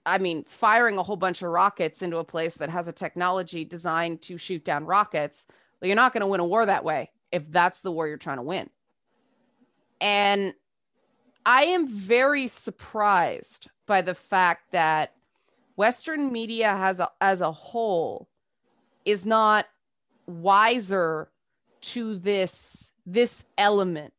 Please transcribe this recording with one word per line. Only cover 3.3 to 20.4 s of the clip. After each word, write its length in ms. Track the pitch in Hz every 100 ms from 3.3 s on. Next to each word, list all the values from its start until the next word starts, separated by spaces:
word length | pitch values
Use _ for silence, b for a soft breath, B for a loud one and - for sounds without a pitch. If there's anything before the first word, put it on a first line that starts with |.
| 185 175 170
designed 580 | 156 175 170 160 170 165
to 160 | - 175
shoot 260 | - 175
down 220 | 180 147 160
rockets, 600 | 190 208 156 147 - b b b _
well, 80 | 180
you're 80 | 208
not 160 | 254
gonna 160 | 240 196
win 120 | 196
a 60 | 175
war 180 | 214
that 200 | 214 185
way 260 | 151 151 - _ _
if 180 | 175 151
that's 300 | 175 175 -
the 100 | 190
war 160 | 165 156
you're 100 | 151
trying 220 | 165 135
to 40 |
win. 280 | 131 180 82 _ _ _ _ _ _ _ _ _ _ _ _ -
And 540 | 208 202 202 202 196 - _ _ _ _ _ _ _ _
I 200 | 220 254
am 240 | 311 359 285
very 600 | 208 190 240 269 285 254
surprised 1200 | - - - - 214 208 190 151 85 - - - _ -
by 140 | 196
the 140 | 180
fact 580 | 175 _ 185 180 - _
that 420 | 180 160 156 151 _ _ _ _ _ _ -
Western 560 | 214 247 - 311 277
media 420 | 233 220 226 220
has 260 | 196 190 180
a, 100 | 175 -
as 220 | 196 185
a 100 | 165
whole 760 | 156 - 233 226 175 135 101 - _ _ _ _ _ _ _
is 220 | - 208 202
not 420 | 220 214 214 - _ _ _ _ _ -
wiser 1040 | 170